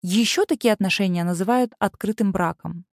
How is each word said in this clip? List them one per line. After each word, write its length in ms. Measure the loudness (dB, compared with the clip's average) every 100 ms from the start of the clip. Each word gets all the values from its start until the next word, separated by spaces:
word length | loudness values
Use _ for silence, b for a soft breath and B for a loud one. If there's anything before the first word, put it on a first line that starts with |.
Ещё 440 | 0 0 2 0 0
такие 280 | 2 2
отношения 500 | 2 0 0 0 0
называют 500 | -2 -2 0 0 0 _
открытым 520 | -4 -2 -6 0 0
браком. 540 | 0 -2 -4 -10 -12 -16